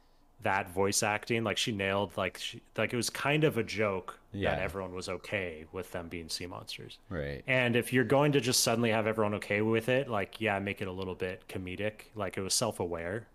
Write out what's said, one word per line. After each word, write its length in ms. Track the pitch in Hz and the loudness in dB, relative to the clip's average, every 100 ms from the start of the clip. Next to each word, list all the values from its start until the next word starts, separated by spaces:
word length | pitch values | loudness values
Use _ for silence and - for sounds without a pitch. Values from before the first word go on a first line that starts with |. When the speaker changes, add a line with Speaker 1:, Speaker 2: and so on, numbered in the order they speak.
| _ _ _ - | _ _ _ -4
Speaker 1:
that 300 | 107 98 98 | 0 2 0
voice 320 | 87 98 101 | 2 2 4
acting. 420 | 107 104 - 120 | 2 0 0 0
Like, 140 | 110 95 | 2 0
she 140 | - | 0
nailed, 440 | 101 98 98 98 - | 0 0 2 0 -2
like, 220 | 92 - | -4 -4
she, 240 | - 120 - - | -10 -12 -8 -2
like, 160 | 110 | 0
it 40 | 123 | 0
was 140 | 110 | -2
kind 340 | - 139 151 | 0 2 4
of 120 | 156 110 | 4 2
a 40 | |
joke 560 | 98 92 107 95 - - - | -2 0 0 0 -6 -14 -12
Speaker 2:
Yeah. 240 | 101 95 73 | -2 0 0
Speaker 1:
that 20 | |
everyone 360 | 95 98 92 | -2 -4 -6
was 140 | 90 90 | -6 -6
okay 580 | 90 - 104 90 78 80 | -8 -4 -4 -4 -8 -10
with 200 | 92 90 | -10 -8
them 160 | 92 85 | -8 -8
being 200 | 87 80 | -8 -8
sea 180 | - 90 | -8 -8
monsters. 520 | 104 - - - - - | -10 -12 -12 -14 -16 -8
Speaker 2:
Right. 360 | 87 71 69 - | -4 -4 -4 0
Speaker 1:
And 300 | 127 120 117 | 2 4 2
if 160 | - | 4
you're 120 | 127 | 2
going 280 | 113 139 147 | 6 6 6
to 80 | 143 | 4
just 200 | 120 123 | 4 2
suddenly 280 | - 113 117 | 4 4 4
have 160 | 110 107 | 4 2
everyone 280 | 110 104 | 2 2
okay 280 | 104 - 104 | 0 0 2
with 260 | 110 113 113 | 2 2 2
it, 200 | 127 135 | 2 2
like, 320 | 107 95 - | -2 -2 -2
yeah, 180 | 107 98 | 0 0
make 220 | 101 98 | -2 -4
it 60 | 98 | -6
a 40 | |
little 220 | 92 92 | -6 -6
bit 320 | 90 92 95 - | -4 -6 -6 -10
comedic. 540 | 101 92 92 107 - - | -8 -8 -4 -4 -6 -12
Like, 220 | 107 95 101 | -6 -6 -4
it 20 | |
was 120 | 92 | -2
self-aware 720 | - 113 - 90 85 85 110 - | 0 0 0 -2 -4 -4 -6 -8